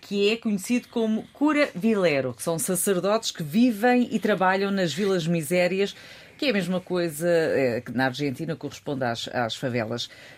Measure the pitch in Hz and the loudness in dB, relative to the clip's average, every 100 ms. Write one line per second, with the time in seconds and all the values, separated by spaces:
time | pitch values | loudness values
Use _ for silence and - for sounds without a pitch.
0 | - 202 202 226 226 202 190 247 240 - | -6 0 2 2 -2 -4 0 -2 -2 -2
1 | 220 220 - - 294 294 294 - 208 214 | 0 -2 -4 0 2 4 0 2 0 4
2 | 180 143 127 117 - 165 - 180 - 185 | 4 2 0 -4 -4 -2 -2 0 0 0
3 | 180 220 - - 156 165 247 208 240 247 | 2 0 -2 -8 -2 2 4 4 2 4
4 | 247 226 214 196 185 190 196 196 180 143 | 2 0 0 2 2 2 0 0 0 0
5 | 202 190 160 175 143 180 180 190 196 - | 0 0 0 -2 0 2 2 2 -2 -4
6 | - - - - 294 202 175 185 180 180 | -20 -20 -20 -6 -2 0 0 -4 -2 -2
7 | 170 147 170 170 156 98 131 117 123 120 | -2 -2 2 2 2 2 2 0 -4 -2
8 | 131 127 143 127 160 160 147 - - 139 | -2 0 -4 -4 -6 -8 -8 -10 -8 -4
9 | 127 117 139 - 120 - 135 120 110 120 | -4 -4 -6 -4 -4 -4 -4 -2 -2 -4
10 | - - - | -8 -12 -20